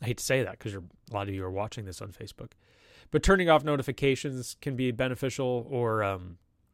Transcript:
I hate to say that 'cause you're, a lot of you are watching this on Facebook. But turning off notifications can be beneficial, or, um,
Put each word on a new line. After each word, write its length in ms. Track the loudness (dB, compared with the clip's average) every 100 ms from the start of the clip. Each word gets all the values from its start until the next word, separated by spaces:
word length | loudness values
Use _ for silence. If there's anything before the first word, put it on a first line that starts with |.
I 40 | -6
hate 120 | -4
to 60 |
say 200 | 0 0
that 160 | 0 -6
'cause 120 | -10
you're, 120 | -10 -14 _ -8
a 40 |
lot 140 | -6 -4
of 60 |
you 100 | -4
are 80 | -4
watching 340 | -4 -6 -8 -12
this 160 | -12
on 100 | -12
Facebook. 400 | -12 -16 -14 -18 _ _ _ -20 -20 0
But 120 | 2
turning 260 | 6 6 8
off 140 | 6
notifications 920 | 6 0 0 0 2 2 -2 -6 -8 -8
can 140 | -6 -2
be 160 | 0
beneficial, 760 | 0 -2 0 -4 0 0 0 -2
or, 320 | 0 2 2
um, 360 | 2 0 -8 -16 _ _ _